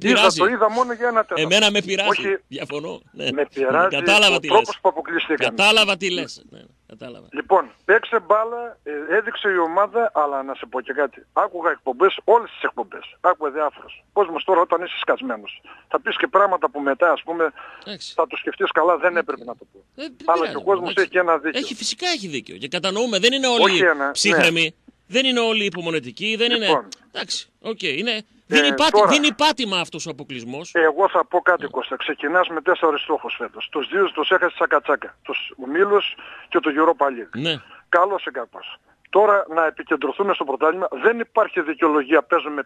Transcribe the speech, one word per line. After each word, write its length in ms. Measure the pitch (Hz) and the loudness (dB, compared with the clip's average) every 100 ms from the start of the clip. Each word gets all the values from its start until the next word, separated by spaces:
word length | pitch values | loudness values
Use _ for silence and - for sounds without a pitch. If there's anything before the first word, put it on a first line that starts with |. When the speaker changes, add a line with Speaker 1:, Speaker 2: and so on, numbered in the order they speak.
Speaker 1:
Είδα 60 | 185 | 2
Speaker 2:
πειράζει. 320 | 240 - 160 | 4 4 2
Speaker 1:
το, 60 | 190 | 0
είδα 240 | 240 214 | 2 0
μόνο 220 | 226 247 | 2 -2
για 140 | 226 240 | 0 0
ένα 140 | 226 208 | 0 0
τέταρτο. 160 | 170 | -2
Speaker 2:
Εμένα 300 | 156 196 214 | 2 2 4
με 100 | 208 | 2
πειράζει. 280 | 185 190 202 | -2 -2 0
Speaker 1:
Όχι. 280 | 202 196 190 - | 0 -2 -4 -6
Speaker 2:
Διαφωνώ. 540 | 135 143 143 160 175 - | -12 -10 -8 -10 -14 -16
Ναι. 200 | - 143 | -8 -6
Speaker 1:
Με 140 | 139 139 | -2 -4
πειράζει 420 | 139 131 147 185 143 | -2 0 2 2 0
Speaker 2:
Κατάλαβα 400 | 175 202 208 175 | 2 4 4 2
Speaker 1:
ο 40 | |
Speaker 2:
τι 80 | 151 | 4
Speaker 1:
τρόπος 200 | 190 226 | 4 2
Speaker 2:
λες. 120 | - | 0
Speaker 1:
που 80 | 190 | 0
αποκλειστήκαμε. 680 | 160 - 170 - 151 127 117 | -2 -4 -6 -2 0 0 2
Speaker 2:
Κατάλαβα 420 | 202 220 202 185 | 2 4 2 0
τι 120 | 190 | -2
λες. 340 | 180 156 - - | -4 -6 -12 -20
Ναι, 100 | 123 - _ _ | -20 -20 _ _
κατάλαβα. 400 | 110 127 113 - | -20 -18 -18 -12
Speaker 1:
Λοιπόν, 400 | 139 - 185 131 - - | -12 2 2 2 -8 2
παίξε 340 | 220 - 226 | 2 2 -4
μπάλα, 580 | 170 214 226 240 240 - | 2 0 0 -6 -10 -14
ε, 320 | - 147 156 190 | -12 -10 0 0
έδειξε 320 | 214 - 208 | 0 -4 0
η 80 | 185 | 0
ομάδα, 540 | 165 175 202 220 226 | 0 0 0 0 -2
αλλά 300 | - 147 139 | 0 -2 -2
να 100 | 135 127 | -6 -10
σε 100 | 123 | -8
πω 120 | 131 | -8
και 120 | 120 | -6
κάτι. 320 | 135 135 - - | -2 -4 -4 -6
Άκουγα 380 | - 202 175 165 | -2 -2 -2 -4
εκπομπές, 460 | 143 - 123 190 - | -4 -6 2 2 2
όλες 260 | - 226 208 | 4 4 2
τις 120 | - | -6
εκπομπές. 520 | 139 - 110 - - - | -6 -6 -10 -12 -18 -2
Άκουγα 280 | 175 180 151 | 0 0 -2
διάφορες. 520 | 139 151 - - - _ | -2 -4 -4 -18 -20 _
Κόσμος 300 | - 185 156 | -2 0 -2
τώρα 180 | - 180 | 2 2
όταν 200 | 180 170 | 4 0
είσαι 140 | 175 - | -4 -8
σκασμένος, 600 | - 123 262 107 101 - - - _ | -2 -2 -2 -10 -12 -20 -20 -20 _
θα 120 | - | -4
πεις 160 | - 175 | -4 -4
και 100 | 165 | -4
πράγματα 420 | 190 202 180 151 | 0 0 0 -4
που 100 | 143 | -4
μετά, 320 | 139 135 175 | -4 0 0
ας 100 | 139 | 0
πούμε, 300 | - 170 160 - - - 202 | -4 -4 -4 -6 -18 -18 -14
Speaker 2:
Εντάξει. 280 | 196 - - | -14 -10 -4
Speaker 1:
θα 120 | 160 | -4
το 80 | 147 | -4
σκεφτείς 360 | - - 196 | -8 -4 -2
καλά, 260 | - 165 170 | 0 2 2
δεν 160 | 175 | 0
Speaker 2:
Ναι. 60 | 175 | -2
Speaker 1:
έπρεπε 240 | 151 135 | -4 -8
να 120 | 120 113 | -12 -16
το 100 | - | -18
πω. 80 | - _ - | -20 _ -14
Speaker 2:
Ε, 60 | |
δεν 100 | 302 247 320 | -14 -8 -2
Speaker 1:
Αλλά 80 | |
Speaker 2:
πειράζει, 180 | 175 156 | 0 -2
Speaker 1:
και 60 | 143 | -4
ο 60 | |
κόσμος 260 | 180 196 175 | -2 -2 0
Speaker 2:
εντάξει. 100 | 196 | -2
Speaker 1:
έχει 80 | 185 | 0
και 80 | 180 | 0
ένα 180 | 175 160 | 2 0
δίκιο. 220 | 151 240 | 0 -4
Speaker 2:
Έχει, 160 | 285 220 | -6 -8
φυσικά 320 | 220 - 359 | -8 -6 -4
έχει 200 | 320 196 | -4 -6
δίκιο. 300 | 139 - 92 | -8 -10 -14
Και 100 | 123 | -8
κατανοούμε, 520 | 175 185 196 247 202 | -6 -4 -2 0 2
δεν 140 | 226 | 2
είναι 140 | 269 262 | 2 2
όλοι 140 | 233 | 4
Speaker 1:
Όχι 180 | 208 175 | 4 6
ένα, 220 | 175 147 139 | 4 4 0
ναι. 60 | |
Speaker 2:
ψύχρεμοι, 640 | 139 208 165 165 165 160 - - _ _ | 0 2 4 4 2 -2 -4 -20 _ _
δεν 160 | 208 269 | -2 0
είναι 140 | 247 | 0
όλοι 260 | 226 220 202 | 0 0 -2
υπομονετικοί, 720 | 180 165 160 123 113 208 220 | -4 -4 -4 -6 -8 -6 -2
δεν 160 | 233 | 0
είναι 140 | 240 202 | 0 2
Speaker 1:
Λοιπόν. 200 | 147 107 - _ | 0 -2 -16 _
Speaker 2:
εντάξει, 380 | - - - - _ | -12 -8 -8 -10 _
οκ, 200 | - 226 | -12 -6
είναι, 300 | 180 135 233 | -4 -4 -4
Speaker 1:
Ε, 100 | 220 214 _ _ | -6 -8 _ _
Speaker 2:
δίνει 260 | 269 294 | 2 2
πάτι-, 180 | 277 311 | 2 4
Speaker 1:
τώρα. 160 | 208 202 | 6 6
Speaker 2:
δίνει 220 | 294 294 | 4 2
πάτημα 460 | - 302 302 226 185 | 2 0 0 -4 -4
αυτός 260 | 160 165 165 | -6 -8 -12
ο 40 | |
αποκλεισμός. 640 | 139 143 131 113 139 170 | -12 -12 -12 -10 -12 -4
Speaker 1:
Εγώ 360 | 170 160 147 190 | 2 2 4 2
θα 160 | 180 151 | 2 0
πω 140 | 180 | 0
κάτι, 200 | - 175 | 2 0
Speaker 2:
Ναι. 60 | 147 | -2
Speaker 1:
Κώστα. 260 | 131 - 131 | -8 -8 -8
Ξεκινάς 520 | - 147 143 180 180 | -6 -4 0 2 0
με 140 | 165 | -2
τέσσερις 400 | 147 170 165 143 | 0 2 2 0
στόχους 340 | - 151 - - | -2 -4 -4 -10
φέτος. 300 | 120 - - | -10 -10 -8
Τους 160 | 156 131 | -6 -4
δύο 240 | 185 180 | 0 0
τους 180 | - 147 | 0 0
έχασες 220 | 185 175 - | 2 2 0
τσακα-τσακα. 600 | 170 147 - 139 - - | 0 0 0 -2 -4 -16
Τους 300 | - - - - | -10 -10 -10 -12
ομίλους 520 | 127 156 202 202 - - - - - | -6 0 2 2 0 -8 -18 -20 -4
και 100 | 175 | -2
το 100 | 156 143 | 0 2
Europa 280 | 165 160 139 | 2 4 0
League. 240 | 123 104 113 | -2 -10 -6
Speaker 2:
Ναι. 140 | 160 147 - - _ | -4 -4 -8 -20 _
Speaker 1:
Καλώς 360 | 175 190 190 - | 2 2 0 -6
ή 60 | |
κακώς. 480 | 135 117 90 - - _ _ _ | -8 -10 -14 -18 -20 _ _ _
Τώρα 360 | 185 208 202 - | 4 6 4 2
να 160 | 160 160 | 0 0
επικεντρωθούμε 680 | 151 151 151 147 - 202 | -2 -2 -2 -2 -2 -2
στο 100 | 175 | 0
πρωτάθλημα. 440 | 147 131 156 175 180 131 | -2 0 0 0 -4 0
Δεν 160 | 170 233 | 0 0
υπάρχει 420 | 226 - 196 180 | 0 0 0 0
δικαιολογία, 600 | 151 147 165 151 131 156 | -4 0 2 2 2 2
παίζουμε 400 | - 170 143 147 | 2 0 0 -6